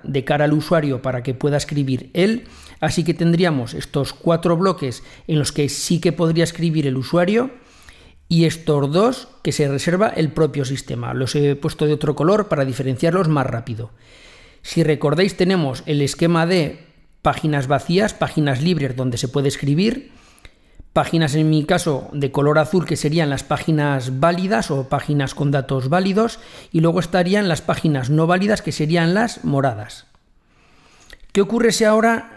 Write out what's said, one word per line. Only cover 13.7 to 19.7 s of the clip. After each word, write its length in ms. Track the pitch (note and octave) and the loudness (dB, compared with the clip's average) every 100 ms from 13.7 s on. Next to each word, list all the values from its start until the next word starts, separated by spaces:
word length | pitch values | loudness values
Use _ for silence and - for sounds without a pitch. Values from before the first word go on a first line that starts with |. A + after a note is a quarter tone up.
| A2 A2 - - - - - - - | -10 -12 -16 -20 -20 -20 -20 -20 -20
Si 200 | - E3 | -4 0
recordáis, 540 | D#3 C#3+ C#3+ E3 F#3+ - | 2 2 2 2 0 2
tenemos 480 | F3+ F#3+ C#3 A#2+ - | 2 2 0 -4 -2
el 140 | D3 | 0
esquema 440 | C#3 - E3+ E3+ E3+ | 0 0 2 2 2
de 420 | F#3 C#3+ - - _ _ _ | 2 0 -6 -20 _ _ _
páginas 460 | D3+ C3 D#3+ C#3+ C3 | -2 0 0 0 0
vacías, 460 | C#3 - F3 G#3+ | -2 2 0 0
páginas 480 | - D3 - C#3+ B2 | -2 -4 0 0 0
libres 340 | E3 D#3+ C3+ B2 | 0 0 -2 -4
donde 220 | B2+ B2 | -4 -2
se 100 | C3 | -2
puede 220 | C#3+ C#3 | 0 -2
escribir, 600 | - C#3 | -2 -2